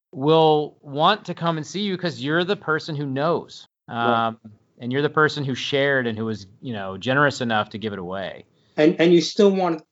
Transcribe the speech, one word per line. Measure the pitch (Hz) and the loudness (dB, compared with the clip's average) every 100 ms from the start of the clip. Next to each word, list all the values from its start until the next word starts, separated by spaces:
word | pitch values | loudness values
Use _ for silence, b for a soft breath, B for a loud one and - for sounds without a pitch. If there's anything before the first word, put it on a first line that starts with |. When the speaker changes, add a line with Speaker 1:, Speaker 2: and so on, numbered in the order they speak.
| _ | _
Speaker 1:
will | 135 143 160 160 151 147 - | -2 2 6 6 4 0 -10
want | 147 139 170 208 - | -10 0 0 0 -4
to | |
come | 170 170 156 | -6 -4 -4
and | 143 | -6
see | 185 | -6
you | 208 180 | -4 -4
'cause | 175 117 | -4 -4
you're | 135 160 | -2 -2
the | 175 202 | 0 -2
person | - 156 160 147 | -2 -4 -4 -6
who | 143 | -4
knows. | 131 156 143 - - - _ - | -2 0 -2 -4 -16 -20 _ -10
Speaker 2:
Right. | 117 117 117 113 | -2 0 2 0
Speaker 1:
Um, | 113 110 104 _ - | -4 -14 -20 _ -12
and | 123 | -6
you're | 131 | -2
the | 147 | 0
person | 151 151 147 139 | 2 2 0 -4
who | |
shared | 123 - 139 143 135 120 | -6 -2 0 2 2 0
and | 107 | -2
who | 113 | -4
was, | 104 95 _ | -6 -10 _
you | 139 | -12
know, | 107 95 95 | -8 -8 -6
generous | 110 135 143 - | 0 2 2 2
enough | 120 110 107 | 0 0 -2
to | 107 | -6
give | 107 | -8
it | 98 | -8
away. | 87 95 87 67 - _ _ - | -8 -8 -8 -12 -20 _ _ 2
Speaker 2:
And, | 156 175 | 2 4
and | 170 | 6
you | 175 | 4
still | 165 - 202 | 4 2 4
want, | 190 180 160 - | 4 0 -4 -6